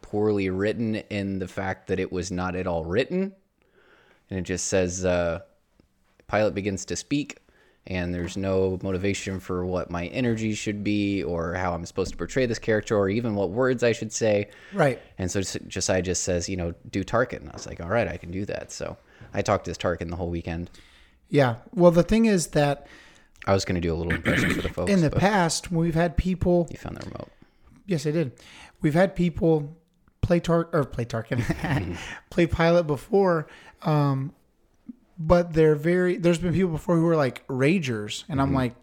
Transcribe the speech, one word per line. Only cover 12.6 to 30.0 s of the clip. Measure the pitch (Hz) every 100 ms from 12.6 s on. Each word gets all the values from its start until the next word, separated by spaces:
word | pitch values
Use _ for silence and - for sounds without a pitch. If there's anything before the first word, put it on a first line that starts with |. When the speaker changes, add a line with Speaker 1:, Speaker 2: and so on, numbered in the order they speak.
| - 107 - 107
Speaker 1:
or | 98
even | 107 117 101
what | 92
words | 107 131 123
I | 120
should | 110 110
say. | - 113 104 104 - -
Speaker 2:
Right. | 196 147 117 - -
Speaker 1:
And | 92
so | 101
Jos-, | 92 - 82
Josiah | 95 - 95
just | 90 87
says, | - 87 85
you | 95
know, | 85 - -
"Do | 98
Tarkin." | 92 117 131 -
And | 78
I |
was | - -
like, | -
"All | 85
right, | 117 95
I | 87
can | 85
do | 90 104
that." | - -
So | - - - _ - - 98
I |
talked | 101 98 -
as | 80
Tarkin | 95 85 85
the | 87
whole | 87
weekend. | 85 87 85 87 - - - _ _ -
Speaker 2:
Yeah. | 143 127 117 - 196
Well, | 175
the | 170
thing | 170 220 226
is | 190 147
that | 156 143 139 - - - - _ - -
Speaker 1:
I |
was | 98 -
gonna | 90
do | 85
a | 80
little | 85
impression | 85 - - - -
for |
the | -
folks, | - 175
Speaker 2:
in | 196
the | 151
Speaker 1:
but | -
Speaker 2:
past, | 185 208 165 - -
when | 165
we've | 170
had | 160 170 -
people | 180 175 180 175 170
Speaker 1:
You | -
found | - -
the | -
remote. | - - _ _ _ - - -
Speaker 2:
Yes, | 165 151
I |
did. | 160 135 - - - - -
We've | 156 151
had | 190 -
people | 175 151 165 156 147 160 _ _